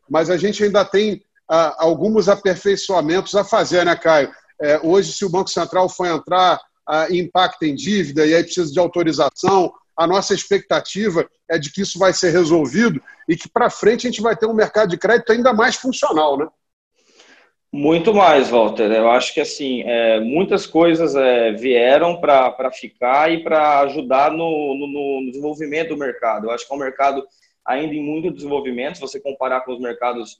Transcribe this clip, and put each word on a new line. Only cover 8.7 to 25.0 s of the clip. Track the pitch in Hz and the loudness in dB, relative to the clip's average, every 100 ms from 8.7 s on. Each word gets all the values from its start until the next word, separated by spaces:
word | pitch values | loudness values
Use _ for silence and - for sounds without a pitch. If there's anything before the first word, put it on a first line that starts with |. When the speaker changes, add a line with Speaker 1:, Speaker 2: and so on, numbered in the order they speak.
Speaker 1:
de | 143 | 0
autorização, | 175 175 165 147 143 - 185 190 165 - _ - | 0 0 -2 0 -2 0 2 2 2 -4 _ -2
a | 165 | 0
nossa | 190 190 | 0 0
expectativa | 190 - 196 - 156 - 185 214 165 - _ - | -4 -2 -4 0 -4 -2 -4 -2 -2 -4 _ -6
é | 165 | -6
de | 143 | -4
que | - | -8
isso | 196 175 | -8 0
vai | 190 | 0
ser | - 180 | 2 2
resolvido | 170 156 165 135 160 233 143 - - - | 2 2 2 2 0 0 -2 -8 -10 -4
e | 170 | -4
que | - | -4
pra | - 233 | 0 0
frente | - 196 233 247 | 2 2 2 -2
a | |
gente | 208 | -2
vai | 226 208 | -2 0
ter | 220 | 0
um | |
mercado | 220 185 214 214 | 0 0 2 0
de | 180 | 0
crédito | 190 233 - | 2 2 2
ainda | 233 254 | 2 2
mais | 233 262 - | 2 2 0
funcional, | 262 - - 160 156 139 | -6 -2 0 2 0 0
né? | 156 _ _ _ _ _ _ _ _ _ _ _ _ | -4 _ _ _ _ _ _ _ _ _ _ _ _
Speaker 2:
Muito | 143 147 165 170 | -2 0 2 2
mais, | 208 180 147 113 | 4 6 6 4
Walter. | 120 107 113 107 | 2 2 2 2
Eu | 110 113 | 4 4
acho | 123 - | 4 2
que, | - | -4
assim, | 127 - 139 123 | -4 -6 -6 -4
é, | - 117 113 110 | -2 0 2 2
muitas | 113 151 196 202 - | 0 -2 0 -2 0
coisas, | 165 170 165 160 139 | 2 4 2 0 2
é, | 127 123 113 | 2 2 2
vieram | 104 131 117 123 143 175 170 | 0 0 2 4 4 2 0
pra, | 147 139 127 | 2 4 2
pra | 127 127 | -2 -6
ficar | - 113 _ 123 139 160 | -8 -16 _ 0 2 2
e | 170 | -2
pra | 160 156 151 143 | 0 0 2 2
ajudar | 139 147 127 131 151 | 2 -2 -2 2 2
no, | 160 165 151 143 | 0 -4 -4 -4
no, | 139 143 143 | -6 -8 -6